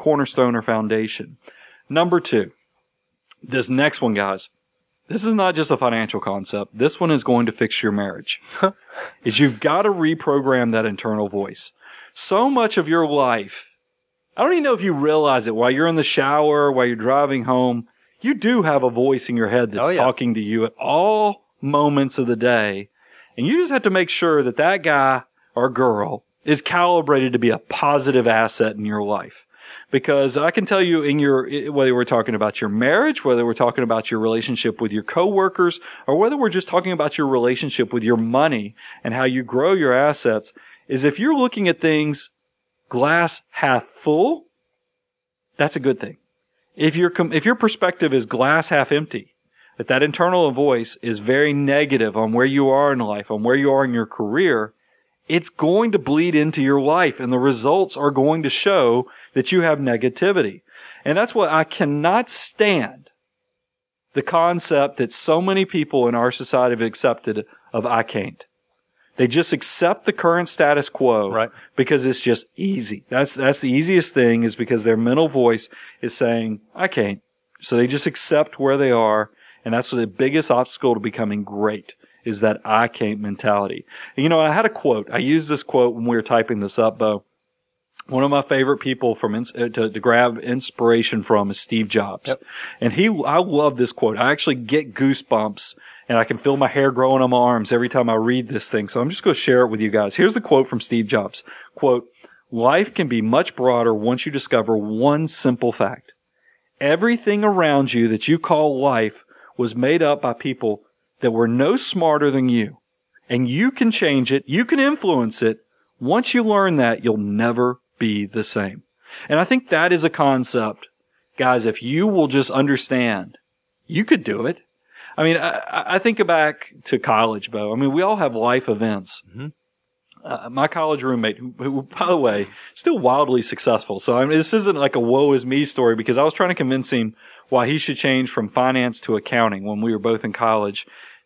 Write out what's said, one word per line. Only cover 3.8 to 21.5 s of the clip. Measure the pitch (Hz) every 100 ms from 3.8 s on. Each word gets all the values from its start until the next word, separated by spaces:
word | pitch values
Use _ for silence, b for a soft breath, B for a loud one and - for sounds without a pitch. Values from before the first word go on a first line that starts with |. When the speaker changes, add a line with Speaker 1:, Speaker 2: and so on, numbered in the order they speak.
| 147 -
Speaker 1:
one, | 123
guys, | 104 98 95 - _ _ _ _ _ -
this | 208 214
is |
not | 220 185 156
just | 156
a | 143
financial | 127 117 110 104
concept. | 104 98 98 104 98 107
This | 139 -
one | 175
is | 147
going | 123 120 117
to |
fix | - 110 -
your | 110
marriage. | 104 101 - - - - -
Speaker 2:
<laughs> | 190 B B B B B
Speaker 1:
Is | 123 104
you've | 143 110
gotta | 151 160 208
reprogram | 190 160 160 - 143 135 127 120
that | 113 113
internal | 98 117 107 101
voice. | 101 90 - - - B B B
So | - - 190 262
much | 262 220 214
of | 151
your | 165 156
life, | 147 127 117 98 - - _ _ _ _ _ _ -
I |
don't | 262
even | 349
know | 294
if | 226
you | 190
realize | 147 147 156 147 131 113
it, | 110
while | 120
you're | 131 165
in | 165
the |
shower, | 147 - 139 147 151 147 143
while | 131 123
you're | 117
driving | 110 135 143 135 117
home, | 127 127 120 b b b _
you | 233 269
do | 208 247
have | 160 143
a | 127
voice | 117 131 131 -
in | 120
your | 110
head | 120 117
that's | 107 139
Speaker 2:
Oh, |
yeah. | 175
Speaker 1:
talking | 127 127 123 113
to |
you | 104 113 113
at | -
all | 120 147 196 214 214 202 _